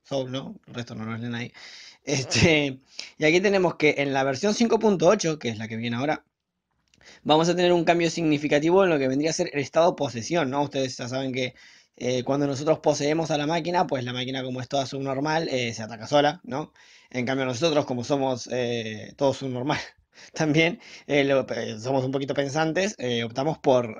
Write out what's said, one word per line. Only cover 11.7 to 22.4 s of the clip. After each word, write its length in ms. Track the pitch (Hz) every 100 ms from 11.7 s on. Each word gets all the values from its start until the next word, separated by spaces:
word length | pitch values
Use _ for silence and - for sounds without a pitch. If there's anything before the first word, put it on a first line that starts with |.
| - _ _
eh, 260 | 123 127
cuando 240 | 123 139 143
nosotros 320 | 131 151 151
poseemos 520 | 160 139 143 160 156
a 60 | 151
la 100 | 147
máquina, 400 | 170 156 175 160
pues 160 | 139
la 100 | 123
máquina, 300 | 123 127 131
como 180 | 131 127
es 60 | 123
toda 180 | 139 131
subnormal, 600 | 135 135 135 147 156 160
eh, 240 | 131 117
se 100 | 110
ataca 240 | 110 113 110
sola, 340 | 147 147 -
¿no? 300 | - 131 151 _ - - _
En 140 | 127 120
cambio 200 | 135 131
nosotros, 400 | 120 165 147 139
como 180 | 127
somos, 460 | 120 143 135 123 -
eh, 640 | 120 120 117 110 107 - -
todos 200 | 139 131
subnormal 420 | 135 123 139 151 - _ _
<laughs> 220 | - -
también, 460 | - 156 151 165 - - - -
eh, 160 | 143
lo, 220 | 139 135 117
eh, 280 | 117 113 110
somos 240 | 117 135 131
un 60 |
poquito 220 | 135 135
pensantes, 640 | 143